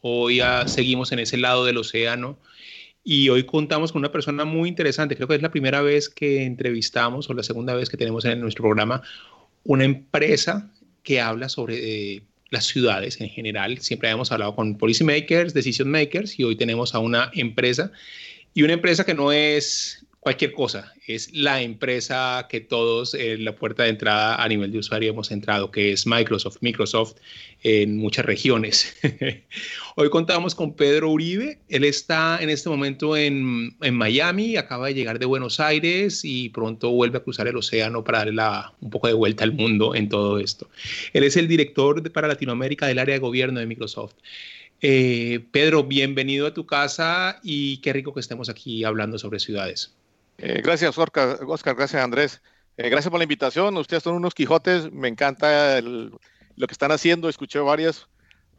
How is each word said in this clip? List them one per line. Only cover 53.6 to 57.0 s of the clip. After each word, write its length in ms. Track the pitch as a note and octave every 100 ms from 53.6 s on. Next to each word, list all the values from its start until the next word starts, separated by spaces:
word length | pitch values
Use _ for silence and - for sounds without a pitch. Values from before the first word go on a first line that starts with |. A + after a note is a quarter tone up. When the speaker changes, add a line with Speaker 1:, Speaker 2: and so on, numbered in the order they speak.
| G3 F#3+
Speaker 2:
ustedes 260 | D3 E3
son 140 | E3+ F3
unos 180 | F3
quijotes, 560 | - C3 D#3+ F#3 F3+ D#3+
me 160 | C#3 B2+
encanta 720 | A2+ C#3 C3+ D3+ D3 D3 C3+
el, 320 | A#2 A#2+ A2+ - _ _ _ -
lo 100 | B2+
que 60 |
están 180 | - C#3+
haciendo, 380 | D3+